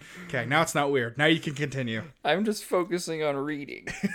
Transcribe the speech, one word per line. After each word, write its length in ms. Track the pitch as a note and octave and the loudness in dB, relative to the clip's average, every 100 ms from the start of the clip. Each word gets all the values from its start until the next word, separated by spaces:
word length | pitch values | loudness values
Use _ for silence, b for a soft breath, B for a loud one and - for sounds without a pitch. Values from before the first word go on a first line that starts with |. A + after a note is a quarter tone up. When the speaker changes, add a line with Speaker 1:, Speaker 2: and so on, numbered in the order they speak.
| B B F3+ | B B -4
Speaker 1:
Okay, 200 | C3 A#2 | -4 2
now 160 | D3 | 4
it's 120 | D#3+ | 4
not 160 | D#3 C#3+ | 2 2
weird. 260 | C#3 A#2 A#2 | 2 0 2
Now 100 | D3+ | 4
you 120 | E3 | 4
can 160 | D#3+ | 0
continue. 480 | C#3 D3 C3+ B2 A2 D3+ - | -4 -4 -2 -2 -4 -6 -6
Speaker 2:
I'm 200 | C#3+ E3 | 0 2
just 200 | G#3+ G#3+ | 2 -2
focusing 580 | - F#3 F3 F3 E3+ D#3+ | 0 0 2 -2 -2 -2
on 140 | D3+ C#3+ | 0 0
reading. 500 | C#3+ D3+ C#3+ - - - G3 | -2 -4 -8 -10 -10 -4 -2